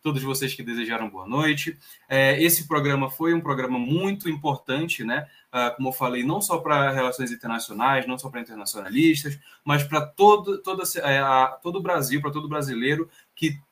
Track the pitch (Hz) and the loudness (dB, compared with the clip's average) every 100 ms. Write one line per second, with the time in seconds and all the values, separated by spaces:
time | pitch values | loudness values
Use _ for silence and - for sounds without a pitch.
0 | 156 139 135 135 135 - 113 117 113 117 | -2 -2 -2 -2 -2 -4 -6 -4 -2 -4
1 | 110 95 92 131 156 147 165 - - - | -6 -8 -4 0 2 0 -4 -10 -18 -20
2 | _ 135 135 139 170 - 151 151 143 139 | _ 2 4 4 4 2 0 0 2 2
3 | 135 - 165 170 143 131 127 127 123 160 | 0 0 2 2 0 -2 0 -2 0 0
4 | 190 202 165 151 151 139 - 131 160 - | 0 -4 -4 -4 -2 -4 -2 -4 -2 -4
5 | 113 123 143 - _ 127 123 120 131 123 | -2 -4 -6 -18 _ -2 0 0 -4 -2
6 | 127 123 127 185 202 165 151 147 139 135 | -2 0 0 0 0 -2 2 2 2 2
7 | 127 123 127 117 117 113 - 104 123 135 | 0 -2 -6 -6 -6 -6 -6 0 2 2
8 | 127 127 104 123 117 110 101 107 95 120 | 0 -6 -8 -10 -12 -10 -8 -8 -4 2
9 | 160 147 147 143 - - - 147 143 151 | 4 4 -2 -10 -14 -14 0 0 2 -2
10 | 147 - 202 208 185 196 - 190 175 - | -4 6 8 8 4 -4 -4 -4 -4 -2
11 | 143 135 139 131 131 - 170 185 185 170 | 2 2 4 4 4 0 -6 -4 0 0
12 | 139 143 147 151 151 151 139 117 131 151 | 0 -2 -2 -6 -6 -4 -4 -2 0 0
13 | 165 - _ - 160 143 _ | -4 -10 _ -4 -4 -4 _